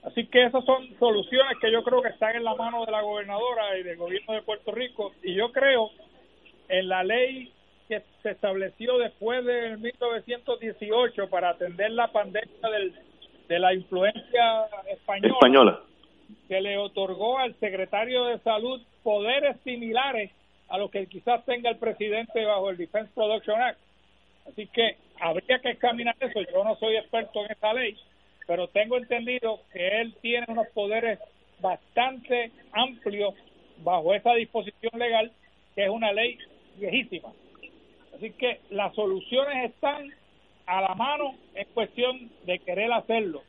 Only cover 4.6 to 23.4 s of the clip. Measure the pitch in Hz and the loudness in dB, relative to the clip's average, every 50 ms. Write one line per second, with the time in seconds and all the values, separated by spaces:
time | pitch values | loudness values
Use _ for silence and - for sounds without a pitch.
4.6 | _ 220 202 233 254 247 - - 208 190 - _ - 185 175 190 226 233 - 262 | _ -8 -6 -6 -8 -8 -6 -8 -8 -8 -8 _ -8 -4 -2 -2 -2 0 2 4
5.6 | 269 277 262 240 220 214 - - - _ _ - _ _ _ _ _ - _ _ | 4 4 4 4 2 -2 -6 -20 -20 _ _ -20 _ _ _ _ _ -20 _ _
6.6 | _ - 185 185 190 185 185 185 185 190 226 247 254 262 262 262 247 - _ _ | _ 0 0 0 2 0 -2 -2 0 0 2 2 2 0 0 -10 -14 -18 _ _
7.6 | _ _ _ _ _ _ 220 208 - _ _ _ - 214 196 - - 202 190 196 | _ _ _ _ _ _ -8 -8 -8 _ _ _ -8 -8 -4 -2 -4 -2 -2 -2
8.6 | 196 185 - _ 220 247 254 247 240 214 - _ 202 226 247 254 247 247 240 240 | -4 -6 -8 _ -2 0 2 2 0 0 -4 _ -4 -2 -2 0 0 0 -2 -2
9.6 | 233 226 220 220 220 240 247 _ 247 240 233 220 - 233 240 240 _ - 240 220 | -2 -6 -8 -8 -8 -10 -6 _ -4 -2 -2 -4 -6 -6 -8 -6 _ -4 -4 -4
10.6 | 226 226 208 - 214 208 214 240 247 233 - - 196 190 190 175 180 180 170 - | -4 -10 -8 -8 -4 0 2 2 2 2 0 -4 -4 -2 -2 0 0 0 0 -2
11.6 | 175 175 175 175 202 220 226 233 233 226 - 214 202 196 180 208 226 - - - | -4 -6 -2 -2 -2 0 2 0 0 2 2 0 -2 0 -4 -6 -8 -8 -12 -6
12.6 | - 226 214 208 196 185 - - - _ _ _ - - - - _ - 165 175 | -6 -4 -2 -2 -4 -4 -8 -12 -20 _ _ _ -20 -20 -20 -20 _ -2 0 4
13.6 | 185 185 185 190 180 - 190 180 185 208 - 226 - - - 240 233 226 226 220 | 4 4 2 2 -2 -4 0 2 2 2 2 -2 -8 -2 2 4 4 4 4 0
14.6 | 220 214 208 196 190 190 196 - _ - 196 196 202 220 - 262 135 123 135 139 | -2 -4 -6 -12 -10 -10 -12 -8 _ -6 -2 2 2 2 8 8 8 10 12 10
15.6 | 120 98 85 - - _ _ _ - _ _ _ _ - - _ _ - 185 190 | 10 10 6 2 -12 _ _ _ -20 _ _ _ _ -20 -20 _ _ -4 -4 -2
16.6 | 196 202 202 202 202 196 _ 190 190 185 185 180 208 233 254 262 254 240 240 _ | -2 -2 -2 -4 -4 -4 _ -4 -4 -2 -2 -2 -2 -2 0 0 -2 -4 -4 _
17.6 | 220 208 185 190 190 180 - 202 226 247 254 247 247 240 233 - _ 233 220 214 | -6 -4 -4 -4 -4 -2 -2 -2 -2 0 0 0 0 0 -2 -2 _ 0 0 0
18.6 | 226 247 262 247 - _ _ _ _ 226 208 208 202 226 254 285 294 285 240 - | -2 -4 -6 -8 -12 _ _ _ _ 0 0 2 2 2 0 2 2 0 0 -2
19.6 | _ 262 247 247 233 226 220 247 269 277 247 220 208 190 _ _ _ _ _ _ | _ -10 -8 -6 -6 -2 0 0 0 0 -2 -4 -6 -6 _ _ _ _ _ _
20.6 | _ _ 180 190 208 196 - 196 190 185 - 180 _ 240 240 233 240 - 240 240 | _ _ -4 -4 -4 -4 -4 -6 -8 -6 -12 -4 _ 2 2 2 2 -4 -4 0
21.6 | 240 240 226 - 233 226 208 - 214 214 208 220 233 - - 226 220 214 208 196 | -2 -2 -2 0 -4 -4 -2 -2 -4 -2 -2 -4 -4 -4 -4 -2 0 2 0 0
22.6 | 190 196 185 175 170 - - 214 220 214 _ 254 220 208 220 214 | 0 -2 -4 -6 -8 -4 -4 -4 -4 -4 _ -2 0 0 0 -2